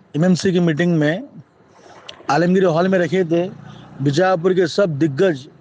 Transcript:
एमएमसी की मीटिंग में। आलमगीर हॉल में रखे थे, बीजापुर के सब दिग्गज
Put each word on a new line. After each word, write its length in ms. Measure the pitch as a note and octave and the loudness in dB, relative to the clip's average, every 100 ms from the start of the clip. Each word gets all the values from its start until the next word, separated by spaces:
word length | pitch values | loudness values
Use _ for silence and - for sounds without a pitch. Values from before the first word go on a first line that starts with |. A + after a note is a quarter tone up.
| _ D3 | _ 0
एमएमसी 360 | F#3 F3 G3 | 0 2 0
की 80 | F3+ | 0
मीटिंग 380 | E3+ D3 F3 E3 | 0 0 0 0
में। 300 | D3 F#3 C#4+ - - _ _ _ - - - - - | 0 -2 -8 -20 -20 _ _ _ -20 -20 -20 -12 -2
आलमगीर 340 | D3 F3 F#3+ | 0 2 2
हॉल 240 | F#3 D#3+ F#3+ | 2 2 0
में 100 | F#3+ | 0
रखे 260 | E3+ F#3+ | 0 -2
थे, 240 | E3 E3+ F#3 - - - - - | 0 -2 -2 -8 -20 -20 -18 -6
बीजापुर 500 | C#3+ C#3+ F#3 F3+ F#3 | -2 0 2 2 0
के 140 | F#3 E3 | 0 0
सब 320 | - G3 C#3 | 0 -2 0
दिग्गज 500 | D#3+ C3+ F#3+ C3+ - - | -2 0 0 -2 -8 -20